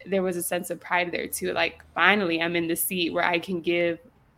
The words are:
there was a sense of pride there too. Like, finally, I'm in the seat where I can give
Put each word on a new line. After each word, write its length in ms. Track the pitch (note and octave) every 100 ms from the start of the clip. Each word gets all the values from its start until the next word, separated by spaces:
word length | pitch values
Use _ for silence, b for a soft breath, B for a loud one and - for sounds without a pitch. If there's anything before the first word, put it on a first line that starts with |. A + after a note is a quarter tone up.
| F3
there 160 | F#3+
was 140 | F#3 F3
a 60 |
sense 280 | E3+ F3+ F3+
of 100 | F3
pride 320 | - F3+ F3
there 160 | E3 -
too. 240 | - F#3
Like, 300 | E3+ E3+ - -
finally, 460 | - F3 G#3 F3+ E3
I'm 140 | E3+ E3+
in 120 | E3
the 80 | E3+
seat 360 | - F#3 E3+
where 120 | F3
I 140 | F3+ F3
can 220 | E3+ F3
give 380 | F3 F3 E3+ E3+ - _ _